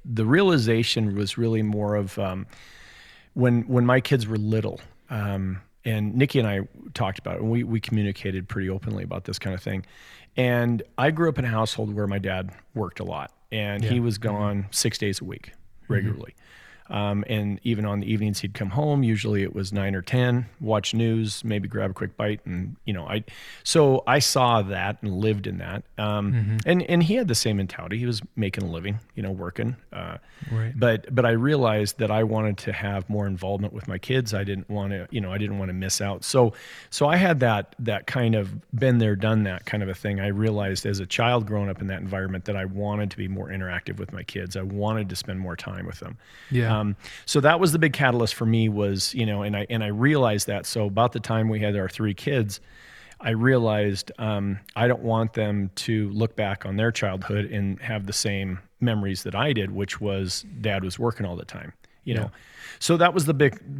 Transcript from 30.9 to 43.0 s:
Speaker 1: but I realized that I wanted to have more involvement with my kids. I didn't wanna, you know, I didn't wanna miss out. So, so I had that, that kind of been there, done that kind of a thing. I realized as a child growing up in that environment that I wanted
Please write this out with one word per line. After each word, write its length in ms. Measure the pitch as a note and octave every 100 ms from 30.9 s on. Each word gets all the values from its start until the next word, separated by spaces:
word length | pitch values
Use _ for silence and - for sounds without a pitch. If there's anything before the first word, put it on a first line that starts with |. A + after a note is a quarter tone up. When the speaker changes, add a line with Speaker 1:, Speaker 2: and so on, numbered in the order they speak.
| A2+ - B2+
Speaker 1:
but 100 | A#2+
I 60 |
realized 640 | A2+ C3 D3 A#2+ G#2+ G#2 -
that 120 | G#2+
I 120 | G#2+
wanted 340 | A2 A2 G#2+ G2
to 160 | -
have 360 | - G2+ G2+ F#2
more 160 | G#2 G2+
involvement 460 | F#2 F#2+ G2 G#2
with 140 | - -
my 100 | F#2
kids. 360 | - C3 A#2
I 100 | G2+
didn't 260 | G2 F#2+ -
wanna, 380 | G#2 G2 F#2+ F2
you 100 | -
know, 100 | F#2+
I 60 | G2+
didn't 220 | G#2 G2+
wanna 120 | F#2+
miss 280 | F2+ F#2+ -
out. 240 | G2+ F2+ -
So, 260 | C3 A#2 - - - -
so 180 | - D3
I 80 | F3
had 240 | F#3 D#3
that, 340 | A#2+ G#2 F#2 -
that 260 | A#2 G#2 -
kind 300 | C3 A#2 A2
of 140 | F#2+ G2+ -
been 240 | A#2 C3 A#2+
there, 180 | A2 G2+
done 280 | A2 A2
that 220 | G2+ F2+ -
kind 160 | G#2+
of 60 | G2
a 60 |
thing. 260 | F#2+ G#2 G2
I 80 | G2+
realized 580 | G2+ A2 G#2 G2 F#2+ G#2+
as 140 | G2
a 60 | F#2
child 400 | - A#2 B2 G2+
growing 240 | G#2 G2+
up 100 | F#2
in 80 | G2
that 140 | F#2
environment 440 | F#2+ F#2+ F#2+ F#2+ F#2+
that 120 | G2
I 80 | F#2+
wanted 460 | G2 G#2 G#2